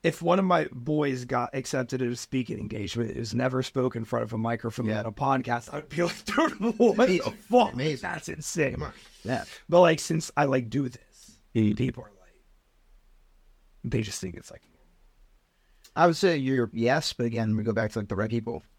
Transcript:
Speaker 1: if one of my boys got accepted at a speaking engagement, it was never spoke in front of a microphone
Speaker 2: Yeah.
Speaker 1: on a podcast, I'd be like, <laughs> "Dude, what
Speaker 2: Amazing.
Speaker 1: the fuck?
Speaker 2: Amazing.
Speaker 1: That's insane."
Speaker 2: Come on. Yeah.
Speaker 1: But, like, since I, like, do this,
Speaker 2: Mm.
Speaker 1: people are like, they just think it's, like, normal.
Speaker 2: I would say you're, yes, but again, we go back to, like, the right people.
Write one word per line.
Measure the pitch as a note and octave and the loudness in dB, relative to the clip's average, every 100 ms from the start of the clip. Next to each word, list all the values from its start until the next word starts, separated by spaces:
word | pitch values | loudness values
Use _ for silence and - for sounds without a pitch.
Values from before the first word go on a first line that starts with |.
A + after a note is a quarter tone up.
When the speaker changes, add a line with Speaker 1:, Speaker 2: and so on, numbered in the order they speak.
Speaker 1:
if | E3+ D#3 | -2 0
one | E3+ F#3 | 2 2
of | |
my | F#3 E3+ D3+ | 4 2 2
boys | B2+ B2 D3+ C#3+ C3 | -6 -2 0 0 -2
got | B2 B2+ A#2+ | -2 -2 -2
accepted | C3+ - C#3 B2 C3 | -4 -4 -4 -2 -2
at | B2 | -2
a | A#2+ | -4
speaking | - C3 A#2+ G#2 | -4 -4 -4 -6
engagement, | G2+ A2 G2+ A#2 A2+ | -6 -6 -6 -4 -4
it | - | -4
was | A#2 | -4
never | A2 B2+ C3 | 0 0 0
spoke | B2+ C3+ B2+ A#2 | -2 0 0 -2
in | |
front | A2+ A#2+ | -4 -4
of | A2+ | -2
a | A2+ | -4
microphone | A2+ A#2 A#2 G#2+ | -2 -2 -6 -4
Speaker 2:
Yeah. | A2+ G#2+ | -2 -2
Speaker 1:
on | A2 | -4
a | |
podcast, | G#2 C3+ C3+ B2+ A#2+ - | -2 0 0 0 -4 -4
I'd | D3 - | -12 -8
be | D#3 | -2
like, | E3+ - | -2 -2
<laughs> | - | -2
"Dude, | - E3 - A#3 A3 | 0 0 0 -4 4
what | A#3 G#3+ | 4 6
Speaker 2:
Amazing. | B3+ - | 4 4
Speaker 1:
the | - - | 0 -8
fuck? | - A#3+ A3 | 2 4 4
Speaker 2:
Amazing. | B2 D3+ C#3 F3+ | 0 -2 -2 -6
Speaker 1:
That's | F3 - | -8 -8
insane." | D3+ - E3+ C#3 | -10 -8 -2 -2
Speaker 2:
Come | B2 | -2
on. | C#3+ - - - | -8 -12 -20 -12
Yeah. | - B2+ - - - | -4 -4 -6 -16 4
Speaker 1:
But, | F3 | 6
like, | E3+ D#3+ | 8 6
since | - E3 - - | 0 -2 -2 0
I, | |
like, | D3 C3 A#2 | 2 2 0
do | C3 C3+ | -2 -2
this, | - _ _ - - _ A2+ | -6 _ _ -20 -20 _ 2
Speaker 2:
Mm. | G#2+ G#2 | 2 2
Speaker 1:
people | B2+ A#2+ | -2 -4
are | - - | -16 -20
like, | - _ _ _ _ _ _ - _ _ _ _ _ _ _ _ | -20 _ _ _ _ _ _ -20 _ _ _ _ _ _ _ _
they | B2 A#2+ | -4 -2
just | G#2 - | -2 -6
think | F#2 E2+ | -10 -12
it's, | - | -18
like, | - | -20
normal. | _ _ _ _ _ _ _ _ _ _ _ _ - - | _ _ _ _ _ _ _ _ _ _ _ _ -10 4
Speaker 2:
I | F3 | 4
would | D#3+ | 6
say | F#3+ D#3+ | 2 2
you're, | C3 C3 A2+ | 2 2 0
yes, | A2+ A#2 C#3+ - | 2 2 2 0
but | - A#2+ | -2 -2
again, | A#2 A2 G#2+ | 0 0 0
we | |
go | A2 | 0
back | G#2+ G#2+ | 0 -2
to, | - | -4
like, | G2+ | -4
the | G2 | -4
right | A2 | -2
people. | A#2 A2 A#2 - | -2 -4 -10 -12